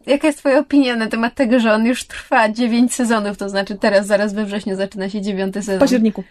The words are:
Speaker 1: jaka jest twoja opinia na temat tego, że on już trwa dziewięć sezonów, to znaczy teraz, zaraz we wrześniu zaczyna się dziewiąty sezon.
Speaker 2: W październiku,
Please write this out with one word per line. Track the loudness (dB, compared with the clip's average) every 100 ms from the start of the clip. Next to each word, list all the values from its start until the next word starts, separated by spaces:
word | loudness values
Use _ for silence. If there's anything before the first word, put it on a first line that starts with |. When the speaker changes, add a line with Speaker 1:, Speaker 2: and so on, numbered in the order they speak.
| -2
Speaker 1:
jaka | 0 0
jest | 0
twoja | 2 2
opinia | 2 2 2 0
na | -2
temat | -2 -2
tego, | -2 2 2
że | 4
on | 2 2
już | -2
trwa | -6 -16 -2 2 2
dziewięć | 0 0 2 2
sezonów, | 2 0 0 -2 -6
to | -4
znaczy | -4 -4 -2
teraz, | 2 2 2
zaraz | 2 0
we | -2
wrześniu | -4 -6 -6 -4
zaczyna | -6 -6 -6
się | -4
dziewiąty | -4 -2 -4 -4
sezon. | -4 2
Speaker 2:
W |
październiku, | 2 4 2 -2 -8